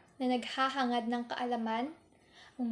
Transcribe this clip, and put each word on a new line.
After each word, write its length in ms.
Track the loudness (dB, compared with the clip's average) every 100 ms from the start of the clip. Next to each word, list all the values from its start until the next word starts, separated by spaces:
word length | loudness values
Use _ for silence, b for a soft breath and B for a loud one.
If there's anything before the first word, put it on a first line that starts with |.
| -14 -2
na 80 | 0
naghahangad 800 | 2 0 0 0 2 2 2 0
ng 160 | -2 -2
kaalaman, 640 | -4 -2 0 0 0 -2 -6 -20 -20 B B B B
ang 160 | 0